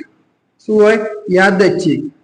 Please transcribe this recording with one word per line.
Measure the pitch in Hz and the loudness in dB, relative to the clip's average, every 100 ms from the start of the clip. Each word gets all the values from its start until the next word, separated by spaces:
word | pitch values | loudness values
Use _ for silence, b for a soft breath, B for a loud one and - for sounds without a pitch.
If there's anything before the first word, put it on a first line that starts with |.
| - _ _ _ _ _ - | -12 _ _ _ _ _ -2
શું | 214 | 2
હોય? | 208 220 - - - | 2 2 -4 -10 -2
યાદચ્છિક. | 180 196 190 185 - 160 131 - - | 0 2 2 0 0 -2 -2 -6 -14